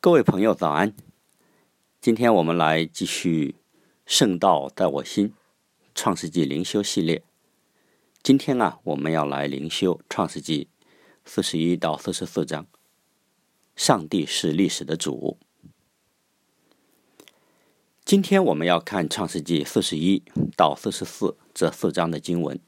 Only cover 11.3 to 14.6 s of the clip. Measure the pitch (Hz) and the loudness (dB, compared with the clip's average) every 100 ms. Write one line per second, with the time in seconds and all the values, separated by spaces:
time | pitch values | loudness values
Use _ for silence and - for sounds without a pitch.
11.3 | - - 82 85 87 82 73 - 87 90 | -4 -2 0 0 0 -2 -4 -6 -8 -6
12.3 | - 78 76 - _ _ _ _ _ _ | -6 -4 -6 -10 _ _ _ _ _ _
13.3 | _ _ _ _ - - 117 78 95 73 | _ _ _ _ -2 2 2 0 -2 -2
14.3 | - 82 80 | -2 -2 2